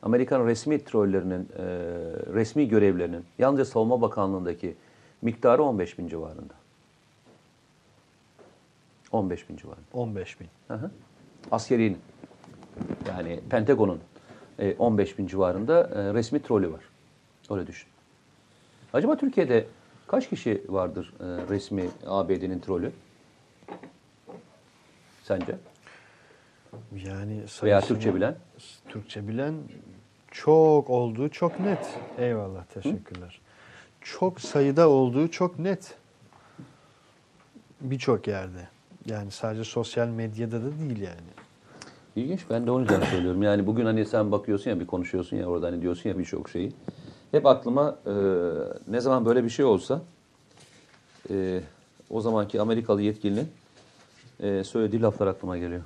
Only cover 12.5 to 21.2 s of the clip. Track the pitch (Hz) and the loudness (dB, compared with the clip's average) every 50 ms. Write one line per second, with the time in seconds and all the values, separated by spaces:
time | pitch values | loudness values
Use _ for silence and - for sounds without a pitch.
12.5 | - - - - - - - - - - - 101 92 90 85 85 85 - - - | -20 -20 -20 -20 -12 -12 -8 -8 -8 -8 -8 -8 -6 -6 -6 -6 -8 -8 -6 -2
13.5 | 131 117 110 113 139 110 110 98 87 80 - - - - - - - - - - | 0 0 4 4 4 4 4 2 2 -4 -10 -18 -20 -20 -20 -20 -20 -20 -20 -20
14.5 | - - 104 98 90 - 120 117 110 101 98 98 - - 98 87 92 95 95 90 | -10 -4 -2 -2 0 2 2 2 4 2 2 0 -2 -6 -6 -4 0 0 2 2
15.5 | 90 95 107 120 160 175 175 - - 104 101 98 104 117 113 113 - 147 - - | 2 -2 0 4 4 4 4 4 0 -4 -2 0 0 0 -2 0 -2 -4 0 2
16.5 | 123 104 92 85 78 78 - - _ _ _ _ _ _ _ _ _ _ _ - | 2 2 2 0 -4 -10 -16 -20 _ _ _ _ _ _ _ _ _ _ _ -6
17.5 | 104 95 87 80 87 - - _ _ _ _ _ _ _ _ _ _ _ _ _ | -6 -6 -6 -6 -12 -18 -20 _ _ _ _ _ _ _ _ _ _ _ _ _
18.5 | _ _ _ _ _ _ - - - 127 170 262 311 302 285 269 - - 175 127 | _ _ _ _ _ _ -18 -2 0 2 2 2 2 2 0 0 2 2 2 6
19.5 | 123 113 110 - - - _ _ - - _ - - 262 254 - 202 - - 123 | 4 4 4 2 -12 -20 _ _ -20 -20 _ -2 -2 -2 0 -2 -6 -4 -2 -2
20.5 | 107 98 - - 95 95 92 87 - 92 87 - - - | -2 -2 -2 -4 -2 -2 -2 -2 -4 -8 -10 -10 -14 -14